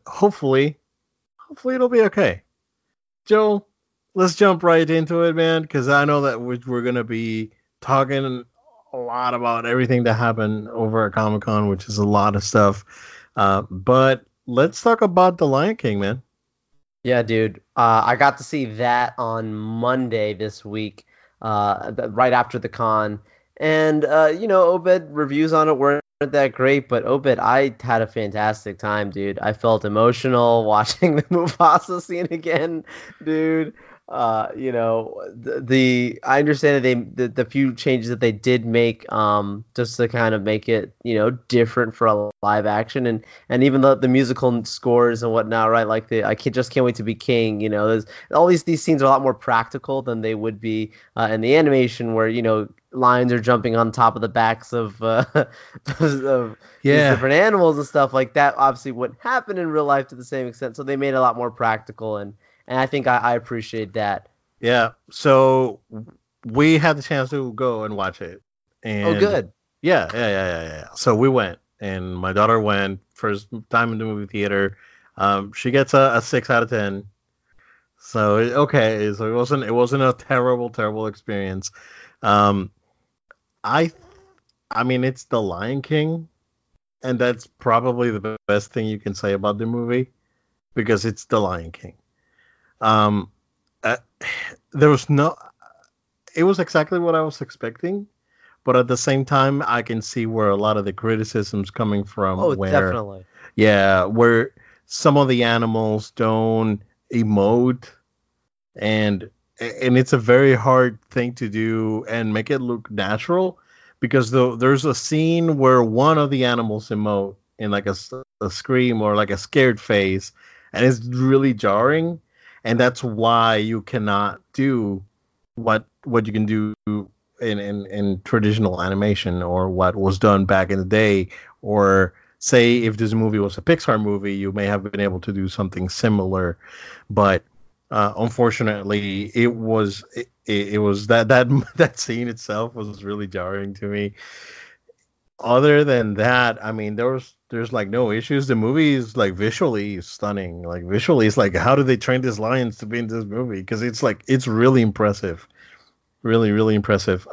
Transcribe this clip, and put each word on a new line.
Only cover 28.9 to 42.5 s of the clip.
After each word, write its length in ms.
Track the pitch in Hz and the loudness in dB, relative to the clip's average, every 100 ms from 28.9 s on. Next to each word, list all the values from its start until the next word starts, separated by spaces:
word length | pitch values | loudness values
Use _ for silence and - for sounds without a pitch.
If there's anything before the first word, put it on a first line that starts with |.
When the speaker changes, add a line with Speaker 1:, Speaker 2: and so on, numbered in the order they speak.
| 104 101 | -4 -4
Speaker 2:
dude. 280 | 98 101 101 | -6 -8 -4
I 140 | 101 | -4
felt 320 | 107 117 110 | -2 0 0
emotional 800 | 104 104 117 120 131 123 120 117 | 0 2 2 2 0 2 4 4
<laughs> 20 | 110 | 4
watching 500 | 107 107 - 180 151 | 2 0 0 0 0
the 60 | |
Mufasa 800 | - 175 170 - 165 170 - 180 | 0 -2 -2 2 4 4 0 -8
scene 240 | - 175 180 | -8 -8 -6
again, 520 | 170 160 143 165 160 - - - - | -8 -4 -2 -2 -6 -12 -20 -20 -14
dude. 500 | 156 156 160 160 151 - - - - | -6 -2 -2 -2 -4 -10 -20 -20 -12
Uh, 400 | - 117 110 110 113 | -4 -2 -2 -4 -6
you 160 | 131 | -4
know, 500 | 120 113 113 110 - 95 | -2 0 -2 -4 -12 -16
the, 260 | 113 120 135 | -14 -10 -8
the, 580 | 123 131 127 123 123 - | 0 2 4 2 0 -4
I 160 | - 135 | 0 2
understand 380 | 151 143 147 143 | 2 2 2 2
that 40 | |
they, 140 | 127 | 2
the, 340 | 123 117 - 120 | 0 -4 -6 -4
the 160 | 123 | -2
few 300 | 120 135 135 | -4 0 -2
changes 340 | 117 147 127 113 | -2 -2 -2 -2
that 120 | 120 | -2
they 120 | 120 | -2
did 320 | 104 127 127 | 0 0 0
make, 400 | 113 117 117 113 - | 2 2 2 0 -6
um, 540 | 110 104 104 101 104 - - | 0 2 2 -2 -8 -10 -6
just 220 | 117 - | -6 -2
to 100 | 120 | -2
kind 260 | 120 113 | 0 0
of 60 | 110 | 0
make 260 | 98 107 - | -2 -4 0
it, 280 | 110 - _ | -2 -2 _
you 100 | 120 | -4
know, 180 | 110 110 | 0 0
different 640 | 123 - 123 117 123 113 | -2 -2 2 2 0 -4
for 120 | - 113 | 0 0
a 240 | 104 104 - | 2 -2 -4
live 240 | 101 | -2